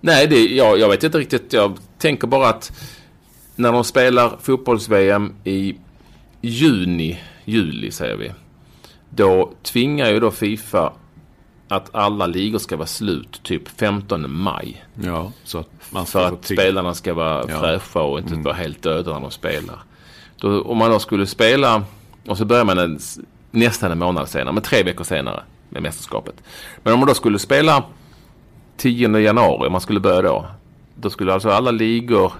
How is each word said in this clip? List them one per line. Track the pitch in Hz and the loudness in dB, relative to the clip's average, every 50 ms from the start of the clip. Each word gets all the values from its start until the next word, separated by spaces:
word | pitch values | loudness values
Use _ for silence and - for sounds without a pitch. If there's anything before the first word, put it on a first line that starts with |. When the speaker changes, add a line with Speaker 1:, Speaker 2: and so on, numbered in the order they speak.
Speaker 1:
nej, | - 156 165 139 143 156 | 2 4 6 6 6 6
det, | 151 123 113 104 | 6 6 6 6
jag, | 127 131 131 110 104 95 | 4 4 6 6 6 6
jag | 110 107 | 6 4
vet | 101 95 - | 4 2 0
inte | 160 151 160 | 0 0 0
riktigt. | 139 - - 120 - - - | -2 0 -2 -4 -4 -2 0
Jag | 120 104 101 95 - - - - _ | 2 2 2 0 -6 -14 -20 -18 _
tänker | - 160 147 120 - 123 | -2 -2 -2 0 -2 0
bara | 123 135 135 117 | 0 2 2 2
att | 113 - - - - - - - - - - _ _ _ _ _ _ _ - - - | 0 0 -6 -16 -16 -16 -18 -20 -20 -20 -20 _ _ _ _ _ _ _ -20 -20 -6
när | - 120 120 | 0 0 2
de | 117 123 120 | 2 2 0
spelar | - - - 127 127 123 123 120 117 - - | 0 2 4 4 4 6 4 4 4 2 -4
fotbolls-V | - - 131 127 - - 120 110 104 - 107 98 98 98 | -2 -2 -2 -2 2 0 0 0 0 2 2 4 4 4
M | 101 101 101 98 - - - | 4 2 0 -4 -8 -8 -6
i | 92 98 95 98 98 - - - - - - - - - - - _ _ - | -4 -4 -2 -2 -4 -6 -8 -14 -20 -20 -20 -20 -20 -20 -20 -20 _ _ -10
juni, | - 117 117 117 147 160 131 98 90 90 90 85 80 80 87 85 - - - - - | -8 -6 -2 2 4 4 4 4 0 -2 -2 -2 -2 -4 -6 -8 -12 -18 -20 -18 -10
juli | - 107 113 98 80 71 57 52 - | -2 0 0 0 0 -4 -8 -10 -10
säger | - - - 58 52 | -8 -8 -6 -6 -6
vi, | 50 53 58 - - - - _ _ _ _ _ _ _ - - _ _ _ | -8 -10 -12 -14 -16 -20 -20 _ _ _ _ _ _ _ -20 -20 _ _ _
då | - - 104 95 92 92 92 - - - _ | 0 2 4 6 6 4 2 0 -2 -14 _
tvingar | - - 120 120 139 147 147 135 117 | -4 -2 0 0 0 0 0 0 2
ju | 104 110 | 2 2
då | 117 110 | 2 0
fifa | 104 - 113 104 107 107 - - - 98 82 - - - - _ _ - - - _ _ _ _ _ _ _ _ | 0 0 -4 -4 -4 -6 -8 -4 -2 0 0 0 -4 -8 -20 _ _ -20 -20 -20 _ _ _ _ _ _ _ _
att | 101 95 - - - | -6 -6 -6 -6 -4
alla | 113 104 104 104 104 95 87 | 0 0 0 0 0 -2 -2
ligor | 87 90 95 107 107 107 | -2 -2 -4 -2 -2 -4
ska | - - - 78 | -6 -6 -8 -8
vara | 78 78 | -8 -8
slut | - - 110 101 87 73 - - - - _ | -8 -6 -4 -4 -4 -4 -6 -14 -20 -20 _
typ | - 92 78 - - | -6 -8 -6 -8 -10
femtonde | - - 110 104 101 101 101 101 - 87 76 65 | -8 -4 -2 -2 -2 -2 -4 -6 -6 -6 -6 -6
maj. | 69 80 92 98 78 - - - - - - - _ - - | -6 -4 -4 -4 -4 -6 -10 -14 -16 -18 -20 -20 _ -10 -8
Speaker 2:
Ja, | 92 87 80 82 98 120 - - | -6 -6 -6 -6 -8 -12 -18 -18
så | - - 85 | -12 -10 -10
att | 78 - - - - - | -12 -12 -18 -20 -20 -12
man | - 101 90 | -10 -8 -8
ska | 85 - 98 | -2 0 0
Speaker 1:
För | 90 90 | 0 0
Speaker 2:
få | 90 | 0
Speaker 1:
att | 87 - | -4 -6
Speaker 2:
tid. | - 101 92 | -6 0 2
Speaker 1:
spelarna | 98 95 95 98 90 90 87 | 2 2 2 0 -2 -4 -6
ska | - - 95 85 | -6 -6 -6 -4
vara | 82 82 80 78 71 62 - | -2 -2 -2 -2 -2 -4 -6
Speaker 2:
Ja. | 80 78 | -6 -4
Speaker 1:
fräscha | 78 82 80 92 - - - 87 | -2 -2 -2 -2 -4 -4 -4 -2
och | 78 71 69 73 | -2 -2 -2 -4
inte | 71 78 | -6 -8
Speaker 2:
Mm. | 80 80 76 | -8 -6 -4
Speaker 1:
vara | 73 76 | -4 -4
helt | 85 90 78 73 - - | -4 -6 -10 -10 -6 -4
döda | 87 78 82 87 85 78 | -2 -2 -2 -4 -6 -8
när | 73 | -8
de | 67 67 | -10 -12
spelar. | - - - 82 78 76 78 - - - - _ - _ - - - - - - _ _ | -14 -10 -8 -6 -6 -6 -8 -12 -16 -18 -20 _ -20 _ -20 -20 -20 -20 -20 -20 _ _
Då, | - 101 101 101 | -2 -2 0 0
om | - - 120 113 | -2 -2 0 0
man | 110 113 | 2 4
då | 113 104 | 2 2
skulle | - - - 98 98 | 0 0 -2 -2 -2
spela, | 98 - - 117 110 123 135 139 127 113 107 101 98 - - - - - _ _ - | -2 0 0 2 4 4 4 2 2 2 0 -2 -4 -14 -20 -20 -20 -20 _ _ -8
och | 104 92 | -4 -4
så | 110 | 0
börjar | 104 120 120 117 | 2 2 2 4
man | 101 92 90 | 2 2 2
en, | 90 85 78 71 - - - - - - _ _ _ - | 0 0 -2 -8 -10 -14 -14 -16 -18 -20 _ _ _ -6
nästan | - 117 117 117 110 - - 92 | 0 2 2 2 0 -2 -4 -4
en | 85 82 | -2 -2
månad | 82 90 90 80 69 - | -2 -2 -2 -2 -4 -6
senare, | - - 65 64 78 | -6 -6 -4 -2 -4
men | 107 - | -4 -4
tre | - - 120 92 | 0 0 0 0
veckor | 90 85 - 85 | 0 -2 -6 -6
senare | - 92 76 67 58 50 50 - - - _ _ _ | -6 -4 -4 -4 -6 -8 -10 -12 -16 -20 _ _ _
med | - - 82 | -10 -8 -8
mästerskapet. | - 80 - - - - - - - - - - - - - - - - - - | -8 -8 -10 -14 -10 -10 -10 -10 -10 -18 -18 -20 -20 -20 -20 -20 -20 -20 -6 0
Men | 113 113 | 2 4
om | 123 | 4
man | 135 143 | 4 4
då | 131 | 2
skulle | - - 165 156 98 | 2 2 0 0 0
spela | - - 139 139 151 160 156 139 127 - - - - - - - - - - - _ - _ - - - _ - | 0 0 2 2 4 4 4 2 2 -2 -14 -20 -20 -20 -20 -20 -20 -20 -20 -20 _ -20 _ -20 -20 -20 _ -2
tionde | - 127 120 120 120 113 107 107 | -2 0 2 2 2 2 4 4
januari, | 107 107 104 120 117 90 69 57 62 71 | 4 4 4 4 4 4 2 2 -2 -2
om | |
man | 87 92 | -2 -2
skulle | 90 - 107 101 | -4 -2 -4 0
börja | 95 95 92 90 | 2 2 2 4
då, | 92 90 69 52 - - - - - - - - - _ _ | 2 2 0 0 -4 -8 -16 -20 -20 -20 -20 -20 -20 _ _
då | - - 101 | -8 -8 -8
skulle | - - 101 92 95 | -6 -4 -2 0 0
alltså | 95 98 110 | 0 2 2
alla | 98 104 123 127 | 2 2 2 0
ligor | 117 110 110 110 117 117 117 120 120 147 - 92 - - | 0 0 0 0 0 0 0 2 2 2 2 2 0 -6